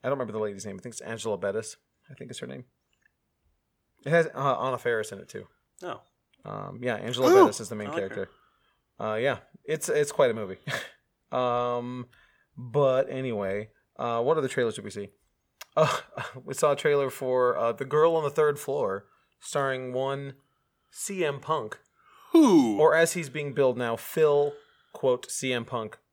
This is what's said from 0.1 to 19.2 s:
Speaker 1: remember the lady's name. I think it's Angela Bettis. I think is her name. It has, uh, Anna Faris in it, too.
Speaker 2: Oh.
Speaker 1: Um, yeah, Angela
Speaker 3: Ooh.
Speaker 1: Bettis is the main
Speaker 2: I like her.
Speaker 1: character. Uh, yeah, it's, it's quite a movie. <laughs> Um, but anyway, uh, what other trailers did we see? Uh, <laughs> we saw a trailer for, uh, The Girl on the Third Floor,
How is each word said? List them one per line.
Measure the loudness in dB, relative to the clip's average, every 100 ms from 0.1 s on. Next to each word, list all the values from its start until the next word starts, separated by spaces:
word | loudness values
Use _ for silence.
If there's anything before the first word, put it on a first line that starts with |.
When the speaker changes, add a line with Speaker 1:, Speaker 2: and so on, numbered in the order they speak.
| -4
Speaker 1:
remember | -4
the | -4
lady's | -6 -6
name. | -12 -12
I |
think | -14
it's | -14
Angela | -12 -8 -4 -4
Bettis. | -2 -4 -8 -16 _ _ _
I |
think | -20 -16
is | -14
her | -12
name. | -14 -16 _ _ _ _ _ _ _ _ _ _ _ _ _ 0
It |
has, | 2 2
uh, | 0 -2 0
Anna | -2 -2
Faris | -2 -2 -4
in | -10
it, | -14
too. | -16 -16 _ _ _
Speaker 2:
Oh. | -14 -14 _ _ _ _
Speaker 1:
Um, | -12 -10 -10 -8
yeah, | -6 -6
Angela | -6 0 6
Speaker 3:
Ooh. | 8
Speaker 1:
Bettis | 8 4
is | -10
the |
main | -10 -8
Speaker 2:
I |
like | -6
her. | -6
Speaker 1:
character. | -8 -10 _ _ _ _ _ _ _
Uh, | -6 -2
yeah, | -2 -4 _ -20
it's, | -8 -6 -2
it's | 0 -2
quite | 2 2
a |
movie. | 2 -8 -10
<laughs> | -8 -8 -10 _ _ _ _
Um, | -2 0 0 -2 -4 -6 -10 -12 _ _ _ _ -16
but | -4 2 4 4 0
anyway, | -4 -4 -4 -2 -4 -8 _ _ -8
uh, | -4 0
what | 2 2
other | 0
trailers | 0 -2 -2
did |
we | -12
see? | -12 -14 _ _ _ _ _ -6 0
Uh, | 2 0 -6 -12
<laughs> | -12 -12
we | -10
saw | 0 0
a | 2
trailer | 2 2 0
for, | -4 -2 2 2 2
uh, | -2
The | -2
Girl | -2 2 4 2
on |
the | 0
Third | 2 0 0
Floor, | -4 -4 -2 -4 -10 _